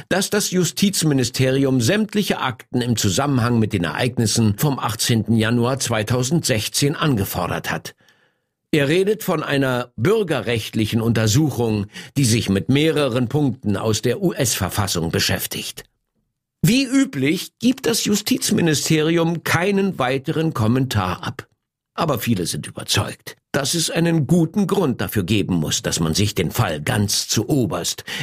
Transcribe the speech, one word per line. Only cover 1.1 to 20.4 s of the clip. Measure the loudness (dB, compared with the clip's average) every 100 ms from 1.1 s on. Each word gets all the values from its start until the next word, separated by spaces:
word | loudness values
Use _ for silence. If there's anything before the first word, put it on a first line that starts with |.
| 2 2 0 2 2 2 2
sämtliche | 2 2 0 0 0 0
Akten | -2 -6 -6 -2
im | 0 0
Zusammenhang | 2 2 2 2 2 2
mit | 2
den | 0
Ereignissen | -2 0 -2 0 0 2 2 2
vom | 0 0
achtzehnten | -4 -2 0 0 2 2
Januar | 2 2 2 0
zweitausendsechzehn | -2 0 0 0 2 0 0 -2 -2 0 0 0
angefordert | 0 0 0 -4 -4 -4 -4
hat. | -6 -8 -20 _ _ _ _ _ _ _
Er | 0 2
redet | 2 2 0
von | -2 -4
einer | 0 0 2 0 -4 -2
bürgerrechtlichen | 0 2 0 -2 -2 -4 -2 -2 0 0
Untersuchung, | 2 2 2 4 2 0 0 0 -4 -10 -8 0
die |
sich | 2 2 2
mit | 0 2
mehreren | 2 4 2 0 0 0
Punkten | 0 0 0 -2 -2
aus | 0 0
der | 0 0
U-S-Verfassung | 0 0 -2 0 -2 -2 -2 0 -2
beschäftigt. | 0 0 -2 -4 -8 -10 -12 -18 _ _ _ _ _ _ _
Wie | 2 2
üblich | 2 2 2 0 0 -2 -4 _
gibt | -2 0 0
das | -2
Justizministerium | 0 0 0 -2 0 2 2 0 2 2 2 2 0 -2
keinen | -2 0 2 2 0 0
weiteren | -2 -2 -2 -2